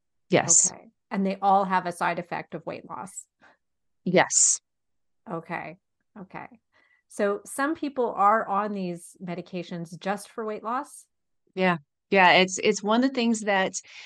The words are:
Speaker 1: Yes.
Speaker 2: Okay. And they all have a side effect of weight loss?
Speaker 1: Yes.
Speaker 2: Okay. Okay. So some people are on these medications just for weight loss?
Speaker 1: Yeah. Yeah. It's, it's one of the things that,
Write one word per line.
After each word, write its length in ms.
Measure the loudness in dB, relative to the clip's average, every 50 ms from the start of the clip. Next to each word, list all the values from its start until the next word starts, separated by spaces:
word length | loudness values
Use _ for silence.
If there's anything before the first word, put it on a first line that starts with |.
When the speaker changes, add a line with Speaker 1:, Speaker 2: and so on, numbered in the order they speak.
| _ _ _ _ _ 0
Speaker 1:
Yes. 420 | 2 2 4 4 2 2 2 0 -2
Speaker 2:
Okay. 160 | -8 -20 -20 _ _ _ -8 -4
And 120 | -2 -2
they 120 | -2 -2 0
all 240 | 2 4 4 4 2
have 220 | 2 0 -2 -2
a 60 | -4 -6
side 260 | -4 -4 -4 -4 -4
effect 380 | -6 -8 -10 -10 -10 _ -14
of 100 | -14 -12
weight 220 | -12 -14 -14 -14 -16
loss? 240 | -16 -14 -14 -16 -16 -20 -20 _ _ _ _ -20 _ _ _ _ _ _ _ _ _ _ -4
Speaker 1:
Yes. 560 | 2 4 4 4 4 2 2 2 2 0 -2 _ _ _ _ _ _ _ _ _ _ _ _ _ -12
Speaker 2:
Okay. 460 | -12 -12 -10 -10 -10 -10 -10 -12 -16 -20 _ _ _ _ _ _ -20 -20 -20
Okay. 240 | -18 -16 -16 -16 -18 _ _ _ _ _ _ _ _ _ _ _ _
So 340 | -6 -2 -2 -2 -2 -4 -8
some 320 | -10 -8 -4 -4 -4 -4
people 360 | -4 -6 -6 -4 -2 -4 -2 0
are 320 | 2 4 4 4 4 2 0
on 240 | -2 -2 -2 -2 -4
these 440 | -4 -4 -6 -6 -8 -12 -18 -20 -14 -12
medications 720 | -10 -10 -10 -10 -10 -10 -10 -10 -8 -10 -10 -10 -12 -12 -8
just 300 | -6 -6 -6 -6 -8 -12
for 140 | -12 -10 -8
weight 200 | -8 -8 -8 -8
loss? 400 | -6 -6 -6 -8 -10 -16 -20 -20 _ _ _ _ _ _ _ _ _ -4
Speaker 1:
Yeah. 220 | 0 2 2 2 0 -4 _ _ _ _ _
Yeah. 220 | 4 6 8 8 8
It's, 260 | 8 6 4 0 0
it's 240 | 0 0 0 0 0
one 220 | 0 2 2 2
of 40 | 0
the 60 | 0
things 280 | 0 0 0 0 0 0
that, 320 | 0 0 0 0 0 -4 -8 -14 -16 -18 -20 -18